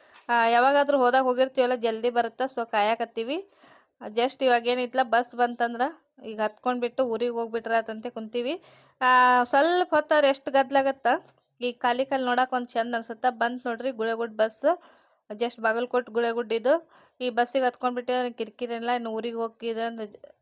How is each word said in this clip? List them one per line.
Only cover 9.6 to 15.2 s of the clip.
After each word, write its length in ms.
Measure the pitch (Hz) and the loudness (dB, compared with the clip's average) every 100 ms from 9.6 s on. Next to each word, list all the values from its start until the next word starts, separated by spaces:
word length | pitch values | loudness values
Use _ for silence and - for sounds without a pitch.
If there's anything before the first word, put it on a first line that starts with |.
| 320 359 359 302 | 4 2 2 0
ಹೊತ್ತಾದ್ರೆ 340 | 302 302 277 | 2 4 4
ಎಷ್ಟು 220 | 277 - | 2 0
ಗದ್ಲಾಗತ್ತ. 560 | 269 262 277 269 269 240 330 - _ _ _ | 0 2 2 0 0 0 0 -4 _ _ _
ಈ 100 | 240 | -6
ಖಾಲಿ 340 | 240 247 247 269 | -2 -2 0 0
ಖಾಲಿ 200 | 269 254 | -2 0
ನೋಡಕ್ಕೆ 300 | 247 254 254 | 0 0 -2
ಒಂದು 120 | 247 | -4
ಚಂದ 280 | 233 233 233 | -4 -2 -4
ಅನ್ಸುತ್ತಾ. 340 | 226 220 254 | -6 -2 -2
ಬಂತ್ 360 | 226 233 247 247 | 0 -2 -2 -6
ನೋಡ್ರಿ 260 | 226 254 | -4 -6
ಗುಳೆಗುಡ್ 460 | 226 226 226 233 214 | -4 -4 -2 -6 -2
ಬಸ್. 280 | 220 - 285 349 - _ _ _ | -2 0 0 0 -6 _ _ _